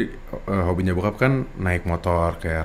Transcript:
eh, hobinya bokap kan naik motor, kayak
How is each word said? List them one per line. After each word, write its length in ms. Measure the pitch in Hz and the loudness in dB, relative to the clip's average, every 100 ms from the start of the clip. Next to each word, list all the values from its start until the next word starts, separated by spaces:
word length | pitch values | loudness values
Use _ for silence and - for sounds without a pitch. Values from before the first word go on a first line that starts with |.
| - - - - - | 2 -6 -12 -10 -2
eh, 180 | 98 | 0
hobinya 300 | 87 92 92 | 2 2 2
bokap 240 | 90 104 101 | 2 0 2
kan 320 | 131 135 123 - | 2 2 -2 -2
naik 280 | 92 87 | 0 0
motor, 540 | 90 82 90 87 82 85 | 0 0 2 2 2 0
kayak 240 | 85 80 | -2 -2